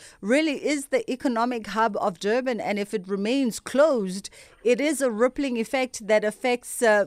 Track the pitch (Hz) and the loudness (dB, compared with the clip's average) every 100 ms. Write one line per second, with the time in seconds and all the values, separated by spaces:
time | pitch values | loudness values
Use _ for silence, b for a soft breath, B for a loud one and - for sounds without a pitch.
0 | B B 196 269 320 262 233 294 - 262 | B B 0 2 2 -2 -2 -2 0 -2
1 | - 247 285 226 240 240 208 202 226 202 | -2 -2 -2 0 -2 -4 -6 0 0 0
2 | 214 175 202 240 254 226 151 208 202 214 | -2 -2 -2 0 0 -4 -2 -4 -4 -6
3 | 185 202 208 269 254 - - 254 311 254 | -4 -4 0 0 0 -2 -4 4 4 4
4 | 190 190 - b b b 214 233 294 269 | -2 -6 -12 b b b 0 2 2 0
5 | 262 214 247 254 277 240 226 269 254 - | 0 2 0 0 -4 -2 -2 -2 -4 -6
6 | 208 214 208 - 254 247 - - 233 208 | 2 2 2 -2 -2 -2 -4 0 4 4